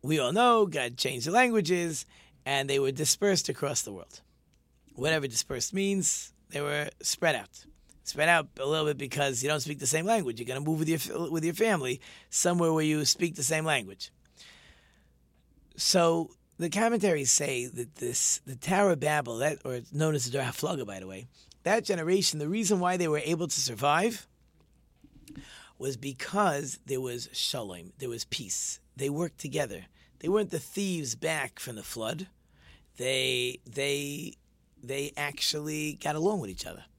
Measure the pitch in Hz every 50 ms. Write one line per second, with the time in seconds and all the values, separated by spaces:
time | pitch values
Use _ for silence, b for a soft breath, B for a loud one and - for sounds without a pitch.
0 | - 131 156 156 131 123 156 214 240 247 240 226 208 185 156 151 127 120 123 -
1 | - 131 131 123 117 156 180 233 254 247 233 220 175 147 180 175 175 170 156 -
2 | - b b b b b b b _ 135 139 139 139 139 135 139 135 135 135 127
3 | 156 - - - 202 202 190 165 - - 139 - - 139 139 - - - 101 92
4 | 85 _ - - _ _ _ _ _ _ _ _ _ _ _ _ _ _ - -
5 | 123 156 160 156 139 135 113 - - - - 120 - - - 190 196 196 196 190
6 | 180 - - - - - _ _ _ _ - 147 143 143 147 147 147 147 - _
7 | - - - - - 165 147 113 101 - _ - - - - _ _ _ - -
8 | _ - - 139 151 165 175 165 151 - _ - 131 143 156 160 151 151 147 131
9 | 139 131 120 147 143 139 131 117 127 143 156 151 131 151 156 139 143 127 151 160
10 | 165 196 226 220 170 127 113 113 120 117 127 135 147 151 160 156 160 156 165 151
11 | 127 - - - 170 147 160 165 156 165 170 - 220 226 208 165 131 127 123 120
12 | B B B B B B - - - 180 175 175 170 165 160 156 156 156 151 151
13 | 147 - - - 175 170 - - 135 123 160 156 156 160 147 131 104 92 98 _
14 | - - _ _ _ _ B B B B B B B B B B B B B B
15 | B B B B _ _ _ _ _ _ _ _ _ _ _ - - - - 185
16 | 170 165 165 165 165 - - _ _ _ _ - 165 175 - 202 226 226 233 220
17 | - - 165 147 135 123 - - 151 139 135 123 120 127 - 120 123 - - -
18 | 123 120 120 - - - - - _ - 135 123 - - 185 190 202 196 170 139
19 | 135 151 151 151 139 120 117 113 131 151 151 - - 135 127 123 120 - - 143
20 | 156 160 156 143 123 123 120 139 131 123 - - - 156 185 143 123 101 98 95
21 | 95 95 95 95 120 - b b b b b b _ 165 202 233 - - 202 175
22 | 160 165 185 196 180 - - 151 147 147 185 220 226 180 208 185 175 180 180 180
23 | 180 160 151 151 127 151 170 160 175 151 - - - - 117 104 127 147 147 165
24 | 185 240 131 - - _ _ _ _ _ _ _ _ _ _ _ _ _ _ _
25 | - - _ - - - B B 135 B B B B B B B - 135 135 113
26 | 127 139 131 - - - - 202 208 185 147 143 - 135 - - _ - 135 127
27 | 131 127 120 123 117 - - - - - - 131 113 101 90 87 85 92 - -
28 | 139 123 117 113 - _ - - 127 92 - - - - - - _ _ _ 127
29 | 135 139 143 151 175 156 - - - 147 131 151 143 117 95 87 92 - b b
30 | b b b b - 160 190 214 214 - - 151 - - - 196 202 190 180 165
31 | 147 123 127 120 - 160 160 151 135 127 _ - - 127 117 107 101 - - 117
32 | 110 113 - 156 190 - _ _ _ b b b b b b b b b _ -
33 | 123 127 131 131 131 127 131 123 123 123 127 - _ 127 120 135 139 139 143 143
34 | 143 143 143 147 170 170 - _ _ _ _ _ _ _ _ _ - 120 135 139
35 | 143 147 - - 147 143 139 - - - - 151 147 151 151 151 151 151 147 -
36 | - 151 151 156 160 196 214 190 131 98 92 - - - 78 - - _ _